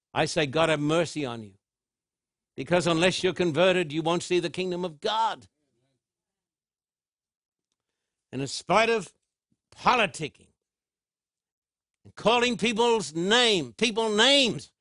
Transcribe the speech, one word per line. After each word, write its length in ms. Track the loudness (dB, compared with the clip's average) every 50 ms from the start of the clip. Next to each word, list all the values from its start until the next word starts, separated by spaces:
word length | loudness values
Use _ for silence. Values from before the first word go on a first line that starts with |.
| _ _ -2
I 120 | -2 -2
say, 220 | 0 0 -2 -2 0
"God 220 | 2 2 2 2
have 100 | 2 0
mercy 460 | 0 0 0 0 0 -2 -4 -6 -8
on 180 | -8 -8 -10 -14
you," 140 | -18 -20 _ _ _ _ _ _ _ _ _ _ _ _ _ _ _ _ _ _ _ _
because 320 | -12 -4 0 0 0 2 2
unless 360 | 2 2 2 2 2 0 -2
you're 100 | -2 0
converted, 580 | 0 -2 0 2 2 2 4 2 2 -2 -2
you 100 | -4 -4
won't 220 | -2 0 -2 -2 -2
see 160 | -2 -2 -2
the 100 | -2 -2
kingdom 340 | -4 -6 -6 -6 -6 -6 -6
of 160 | -8 -8 -8
God. 480 | -6 -4 -2 -2 -2 -2 -4 -8 -12 -20 _ _ _ _ _ _ _ _ _ _ _ _ _ _ _ _ _ _ _ _ _ _ _ _ _ _ _ _ _ _ _ _ _ _ _ _ _ _ _ _ _ _ _ _ _ _ _ _ _ _ _ _ _ _ _ _
And 100 | -10 -8
in 60 | -8 -8
spite 420 | -8 -8 -4 0 2 4 4 4
of 240 | 2 -2 -4 -8 -14 _ _ _ _ _ _ _ _ _ _ _
politicking 840 | _ -2 0 2 2 2 2 -2 -4 -8 -10 -10 -12 _ _ _ _ _ _ _ _ _ _ _ _ _ _ _ _ _ _ _ _ _ _ _ _ _ _ _ _ _ _ _ _ _ _
and 120 | -20 -16
calling 420 | -2 0 2 2 4 2 0 0 0
people's 560 | -2 -2 0 2 2 2 2 0 -2 -4 -6
name, 600 | -4 0 2 2 4 4 4 2 0 -2 -4 -4
people 360 | -2 -2 -2 0 -2 -2 0
names 640 | 2 2 4 4 4 4 4 2 -2 -4 -8 -14 _ _